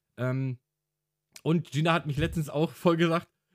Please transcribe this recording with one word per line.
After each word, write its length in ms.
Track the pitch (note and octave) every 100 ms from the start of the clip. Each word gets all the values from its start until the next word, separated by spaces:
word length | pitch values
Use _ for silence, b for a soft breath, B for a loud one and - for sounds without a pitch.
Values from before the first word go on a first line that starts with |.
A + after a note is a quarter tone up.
| _ -
Ähm, 400 | B2+ C3 C3 A#2+ _ _ _ _ _ _ _ -
und 260 | C#3+ E3+ D#3+
Gina 220 | C#3 E3
hat 120 | E3 D3+
mich 100 | C#3
letztens 320 | E3 E3+ D3
auch 220 | C#3+ E3
voll 260 | - F3+ E3
gesagt, 300 | E3+ E3 - _ _